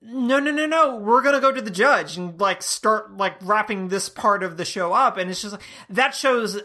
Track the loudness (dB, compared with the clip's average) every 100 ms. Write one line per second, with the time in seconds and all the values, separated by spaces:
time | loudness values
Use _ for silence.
0 | -12 -4 2 2 2 -2 0 2 2 2
1 | 2 4 4 4 2 0 -4 2 4 2
2 | 0 -8 -8 -2 0 0 -4 -2 0 0
3 | -2 -4 -4 -4 0 0 0 -4 -4 -4
4 | -6 -2 0 0 -2 -6 -8 -4 0 2
5 | 2 0 -6 -6 -10 -12 -16 -20 -8 -2
6 | -2 0 0 2 0 -6